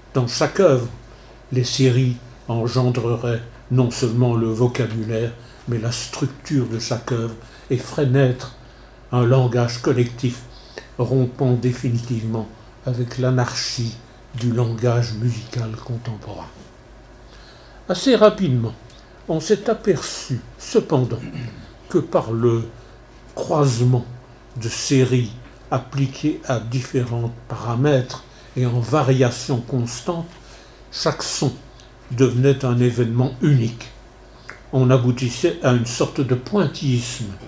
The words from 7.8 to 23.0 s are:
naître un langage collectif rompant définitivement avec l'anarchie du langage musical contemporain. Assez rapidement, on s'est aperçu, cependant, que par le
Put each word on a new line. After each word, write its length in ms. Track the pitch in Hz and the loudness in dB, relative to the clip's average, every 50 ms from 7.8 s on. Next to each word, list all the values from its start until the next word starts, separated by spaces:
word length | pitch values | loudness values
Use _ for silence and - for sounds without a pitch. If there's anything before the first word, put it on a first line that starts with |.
| - - - 160 143 | -4 -4 -2 0 2
naître 500 | 127 127 139 135 123 123 - - - - - - - - - - - - - - - | 4 4 4 4 4 2 -2 -8 -14 -16 -18 -20 -20 -20 -20 -20 -20 -20 -20 -8 -2
un 140 | 120 123 120 | 2 2 4
langage 560 | 117 131 131 127 120 120 123 120 120 - - | 6 6 6 4 4 2 2 0 0 -2 -2
collectif 600 | - 160 127 123 120 - - - 131 120 - - - - - - - - - - - - - | 0 2 2 2 0 0 -2 -4 -4 -4 -4 -6 -12 -18 -20 -20 -20 -20 -20 -20 -20 -10 -4
rompant 560 | - 120 104 131 131 127 120 - - 143 123 123 | -4 -2 0 2 2 2 0 0 0 2 2 2
définitivement 920 | 113 113 127 120 - - 127 117 113 - - 120 110 110 110 113 113 104 - - - - - - - - | 2 2 -2 -2 -2 -2 -2 -2 -2 -2 -4 -4 -4 -4 -4 -4 -4 -6 -8 -12 -20 -20 -20 -20 -10 -6
avec 320 | 135 123 120 123 120 - | -4 -4 -4 -4 -4 -4
l'anarchie 800 | 127 127 127 131 127 117 - - - - - - - 117 113 - - - - - - - - - | -2 0 2 2 2 0 0 -2 -6 -6 -6 -4 -4 -6 -6 -8 -10 -16 -20 -20 -20 -18 -14 -8
du 160 | 113 120 120 | -4 -2 0
langage 640 | 113 123 120 117 113 107 120 123 117 120 117 - 110 | 0 0 0 0 -2 0 0 2 2 2 0 -2 -4
musical 580 | 104 117 120 110 110 - - - 120 113 110 110 104 - | -4 -2 -2 -4 -4 -8 -8 -8 -6 -6 -6 -8 -10 -10
contemporain. 640 | - 120 117 - 120 107 98 - - 95 87 - - - - - - - - - - - - - - - - - - - - - - - - - - - - - | -10 -10 -8 -8 -10 -12 -10 -12 -14 -14 -14 -14 -16 -18 -20 -20 -20 -20 -20 -20 -20 -20 -20 -20 -20 -20 -20 -20 -20 -20 -20 -20 -20 -20 -20 -20 -20 -20 -10 -6
Assez 280 | - 180 - - 277 240 | -4 -4 0 2 4 6
rapidement, 580 | 208 214 208 - 196 190 143 127 120 113 107 - - - - - - - - - - - | 8 8 6 6 4 2 2 2 0 0 -2 -6 -10 -16 -20 -20 -20 -20 -20 -20 -12 -6
on 120 | - 160 160 | -4 -4 -2
s'est 300 | 156 - 214 202 214 233 | 0 0 0 0 0 -2
aperçu, 680 | 214 220 - 208 160 131 - - - - - - 127 - - - - | -4 0 0 0 0 0 -2 -8 -10 -10 -6 -6 -6 -6 -6 -10 -18
cependant, 640 | - - - - 226 - - 151 131 123 - 117 - - - - 123 120 117 - - - - - - - - | -16 -8 -2 0 0 2 2 2 2 2 0 -2 -6 -8 -10 -10 -10 -10 -10 -12 -14 -18 -18 -20 -20 -6 -2
que 80 | - | 0
par 340 | 175 170 - - 170 - 113 | 0 0 2 0 0 0 0
le 340 | 113 113 120 120 117 117 110 - - - - - - - | 0 2 2 2 2 2 -2 -6 -10 -16 -20 -20 -20 -20